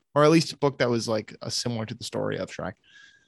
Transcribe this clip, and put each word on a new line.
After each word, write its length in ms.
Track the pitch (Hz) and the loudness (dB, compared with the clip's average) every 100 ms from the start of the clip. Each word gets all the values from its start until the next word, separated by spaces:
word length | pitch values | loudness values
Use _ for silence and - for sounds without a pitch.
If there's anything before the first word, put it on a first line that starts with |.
| _ | _
Or 100 | 143 | 4
at 60 | 151 | 6
least 220 | 165 - | 6 2
a 40 | - | 0
book 220 | 143 131 | -2 2
that 100 | 123 | 0
was, 180 | 120 113 | 0 0
like, 260 | 110 101 - | -4 -4 -10
a 80 | - | -8
similar 340 | - 123 117 110 | -6 -4 -4 -6
to 80 | |
the 100 | - | -8
story 340 | - 107 104 101 | -8 -4 -4 -4
of 120 | 92 | -6
Shrek. 240 | - 87 - _ - - _ | -8 -8 -10 _ -20 -20 _